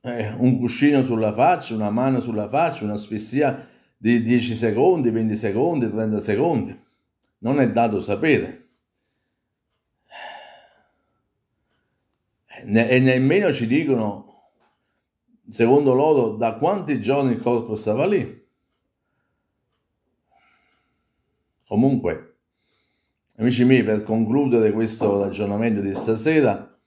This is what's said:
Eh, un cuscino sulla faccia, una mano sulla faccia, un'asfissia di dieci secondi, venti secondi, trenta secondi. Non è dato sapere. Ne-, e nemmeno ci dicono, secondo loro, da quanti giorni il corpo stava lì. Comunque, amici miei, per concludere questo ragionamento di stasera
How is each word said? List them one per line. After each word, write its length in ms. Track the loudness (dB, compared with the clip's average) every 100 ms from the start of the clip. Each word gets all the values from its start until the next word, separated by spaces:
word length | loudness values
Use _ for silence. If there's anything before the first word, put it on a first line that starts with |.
Eh, 300 | -8 -6 -6 0
un 200 | 0 2
cuscino 460 | -2 2 2 4
sulla 280 | 0 0 -2
faccia, 440 | 2 2 2 -4
una 160 | -4 -2
mano 300 | -2 0 -2
sulla 280 | -2 -6 -4
faccia, 340 | -2 -2 -2
un'asfissia 840 | -6 -6 -8 -10 -4 -2 0 -2 -14 _ _
di 280 | _ 2 2
dieci 320 | 2 0 0
secondi, 560 | -2 -2 2 2 2 0
venti 240 | 0 -2
secondi, 560 | -2 -4 -2 0 0 -2
trenta 260 | -2 -2 -2
secondi. 580 | -2 0 0 0 -4 -12 _ _ _ _ _ _
Non 200 | -2 2
è 120 | 2
dato 300 | 2 0 -2
sapere. 680 | -4 -2 2 0 0 -12 _ _ _ _ _ _ _ _ _ _ _ _ _ _ _ -20 -18 -18 -20 -20 _ _ _ _ _ _ _ _ _ _ _ _ _ _ _ _ _ _ _ -20
Ne-, 260 | -2 0 2
e 100 | 2
nemmeno 540 | 4 2 2 2 0
ci 140 | -2 -2
dicono, 840 | 0 0 -2 -2 -8 -16 _ _ _ _ _ _ _ _ _ _ _ -16
secondo 460 | 0 4 4 4
loro, 420 | 2 2 2 0
da 200 | -2 -4
quanti 440 | -2 -2 -2 -4 -4
giorni 340 | 0 0 0
il 60 | -2
corpo 360 | -2 -2 -4
stava 320 | -6 -4 -2 0
lì. 320 | 0 -4 -12 _ _ _ _ _ _ _ _ _ _ _ _ _ _ _ _ _ _ _ _ _ _ _ _ _ _ _ _ _ _ _ _ _
Comunque, 680 | 2 2 2 -2 -6 -12 _ _ _ _ _ _ _ _ _ _ -4
amici 260 | -2 2
miei, 180 | 6 6
per 180 | 4 -2
concludere 680 | 0 -2 0 0 2 4 2
questo 500 | 2 -4 0 0 2
ragionamento 580 | -2 -4 -4 -2 0 -2
di 140 | -2
stasera 840 | -4 -4 -2 2 2 2 0 -10 _